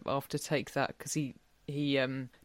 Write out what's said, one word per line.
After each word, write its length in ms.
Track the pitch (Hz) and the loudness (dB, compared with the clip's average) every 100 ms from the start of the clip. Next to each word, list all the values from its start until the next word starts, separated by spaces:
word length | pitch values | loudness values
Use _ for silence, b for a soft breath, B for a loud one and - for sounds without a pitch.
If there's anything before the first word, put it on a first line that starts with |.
| - | 0
after 300 | 139 - 147 | 0 0 -6
Take 320 | - 147 - | 0 0 0
That, 220 | 143 135 - | 0 0 -2
'cause 140 | - | -4
he, 200 | 160 135 - - _ - | -2 -2 -6 -20 _ -6
he, 260 | 143 143 139 | -2 2 4
um, 320 | 131 135 127 - | 4 0 -6 -12